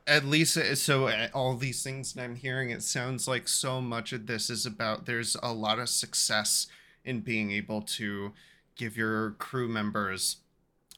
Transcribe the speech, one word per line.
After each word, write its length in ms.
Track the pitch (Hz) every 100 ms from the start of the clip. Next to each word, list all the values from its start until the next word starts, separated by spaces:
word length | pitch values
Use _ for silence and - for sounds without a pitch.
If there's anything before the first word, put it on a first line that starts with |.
| -
at 180 | 147 139
least, 320 | 156 160 165
uh, 160 | 117
so, 340 | 135 - 135 131
uh, 200 | 110 117
all 220 | 135 131 123
these 280 | 135 120
things 300 | 135 135 131
that 100 | 135
I'm 120 | 123 120
hearing, 360 | 131 131 123
it 100 | 110
sounds 460 | 110 139 123 123 -
like 200 | 123 -
so 320 | - 135 131
much 320 | 123 117 107
of 120 | 127 107
this 240 | 110 -
is 160 | 113 120
about, 400 | 104 110 110 -
there's 320 | 117 113 -
a 100 | 123
lot 240 | 113 107 113
of 120 | 120
success 760 | - - - - 110 104 - - - - _ -
in 160 | 120
being 300 | 113 110 104
able 300 | 101 104 107
to 500 | 107 - 104 101 101 - - - _ -
give 220 | 117 110
your 340 | 110 110 110
crew 360 | 107 - 131 120
members 680 | 110 107 104 98 95 - - _ _ _ _ -